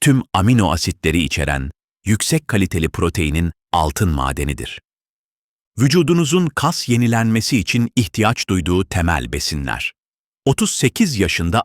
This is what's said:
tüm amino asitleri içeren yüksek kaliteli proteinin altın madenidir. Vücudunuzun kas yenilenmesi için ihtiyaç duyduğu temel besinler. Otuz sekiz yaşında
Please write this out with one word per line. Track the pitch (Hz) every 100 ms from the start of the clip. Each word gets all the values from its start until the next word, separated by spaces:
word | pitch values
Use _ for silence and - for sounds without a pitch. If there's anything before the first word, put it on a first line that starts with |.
tüm | 147 135 -
amino | - 98 123 92
asitleri | 82 - - 80 80
içeren | 73 - 71 71 67 - _ _ -
yüksek | 107 - 160 -
kaliteli | 104 92 90 80
proteinin | - 87 - 78 78 85 - _
altın | 85 78 - 101
madenidir. | 73 65 67 71 65 58 - _ _ _ _ _ _ _ _ _ -
Vücudunuzun | 135 175 160 175 156 175 170 -
kas | 147 170 -
yenilenmesi | 120 120 117 113 113 - 127
için | 90 120 117 -
ihtiyaç | 107 - 107 123 -
duyduğu | 95 82 90 95
temel | 92 85 80 60
besinler. | 69 - 76 65 55 - - _ _ _ _ -
Otuz | 135 220
sekiz | - 131 - 214 117
yaşında | 90 - 82 110